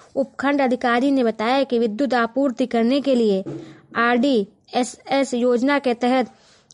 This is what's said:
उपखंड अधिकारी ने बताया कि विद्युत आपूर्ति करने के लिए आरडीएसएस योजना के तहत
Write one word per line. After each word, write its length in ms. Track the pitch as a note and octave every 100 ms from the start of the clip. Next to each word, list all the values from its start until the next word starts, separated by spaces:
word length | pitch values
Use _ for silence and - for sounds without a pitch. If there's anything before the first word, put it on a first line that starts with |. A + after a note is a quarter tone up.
| - -
उपखंड 460 | C4+ - C#4 C#4+
अधिकारी 480 | C4 B3 B3+ A#3+ C#4
ने 140 | C4+
बताया 380 | A#3 A3 G#3+ C4+
कि 140 | C4+ A#3
विद्युत 360 | A#3 G#3 C#4+
आपूर्ति 520 | B3 A3+ B3+ C#4 A#3+ B3
करने 340 | A#3 A3+ C#4
के 140 | C4+
लिए 300 | B3 A3+ F#3+ F#3+ - - - - -
आरडीएसएस 1400 | A#3 A#3+ C#4 B3 G3 _ _ - B3 - - C#4 C4
योजना 440 | B3 B3 A#3+ C4 C#4+
के 160 | C4+ A#3
तहत 360 | B3 C4 A#3+ - _ _ _